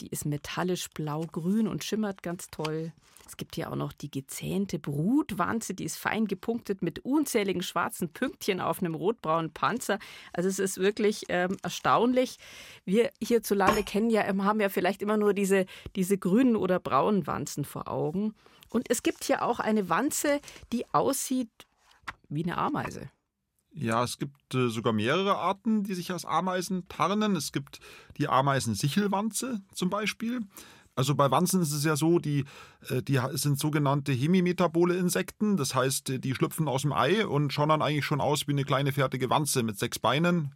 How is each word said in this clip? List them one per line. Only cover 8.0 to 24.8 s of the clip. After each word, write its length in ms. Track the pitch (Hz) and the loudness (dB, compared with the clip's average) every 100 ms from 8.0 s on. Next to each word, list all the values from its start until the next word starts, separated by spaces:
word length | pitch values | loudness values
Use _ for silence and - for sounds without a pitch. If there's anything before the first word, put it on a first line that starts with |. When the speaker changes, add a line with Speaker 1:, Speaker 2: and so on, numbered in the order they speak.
| 180 | -6
Speaker 1:
Pünktchen 480 | - - - - 185 | -4 -6 -4 -4 -2
auf 200 | - 160 | 0 -2
einem 140 | 180 | -2
rotbraunen 580 | 160 165 254 156 160 160 | -2 -2 -2 0 0 0
Panzer. 460 | - 135 214 - 202 - - - | -2 0 0 -2 -4 -6 -20 -12
Also 160 | - 185 | -2 -2
es 100 | 196 | 0
ist 200 | 190 190 | -2 0
wirklich, 480 | 185 208 208 208 - | 0 2 0 0 -2
ähm, 280 | 180 180 190 | -2 0 -2
erstaunlich. 760 | 175 - 151 143 233 254 254 - - - - - | -6 -2 2 4 4 2 0 -4 -18 -20 -20 -14
Wir 260 | - 196 226 - | -2 2 2 -2
hierzulande 600 | 220 233 - 202 190 214 | 0 0 2 2 4 2
kennen 260 | 202 208 226 | 0 0 2
ja, 140 | 220 | 2
ähm, 200 | - 196 | 2 0
haben 160 | 196 220 | 2 2
ja 80 | 196 | 2
vielleicht 320 | 202 175 196 | 2 0 0
immer 160 | 208 214 | -2 2
nur 160 | 208 | 2
diese, 320 | 196 196 196 185 - - - | 2 4 2 2 -4 -10 -2
diese 220 | 185 196 | 0 2
grünen 380 | 190 202 262 220 | 4 4 6 4
oder 240 | 185 180 | 2 0
braunen 460 | - 127 175 208 147 | 2 2 4 2 0
Wanzen 380 | - 143 - | -4 -6 -6
vor 240 | 139 - - | -8 -8 -6
Augen. 460 | 131 147 170 214 214 - - - | -4 -2 -2 -4 -6 -18 -20 -6
Und 220 | 226 - | -4 -2
es 120 | 240 | -2
gibt 220 | - - | -2 -4
hier 180 | - 269 | -2 0
auch 180 | - 240 | 0 -2
eine 280 | - 214 185 | 0 0 2
Wanze, 520 | 170 285 - 302 285 - - - | 0 0 0 0 -2 -4 -20 -8
die 200 | 233 - | -6 -2
aussieht 580 | 147 160 277 - 254 240 _ - _ _ _ - - - | 0 2 0 -2 -2 -4 _ -20 _ _ _ -18 -16 -8
wie 140 | 147 | -4
eine 160 | 170 - | -4 -2
Ameise. 520 | 190 285 117 - - _ _ _ _ _ _ | -2 -2 -4 -8 -14 _ _ _ _ _ _
Speaker 2:
Ja, 300 | 170 117 113 | -6 -2 0
es 160 | 120 - | 0 -4
gibt, 360 | 151 - - | -8 -10 -6
äh, 140 | 131 123 | 0 0
sogar 240 | 113 | 2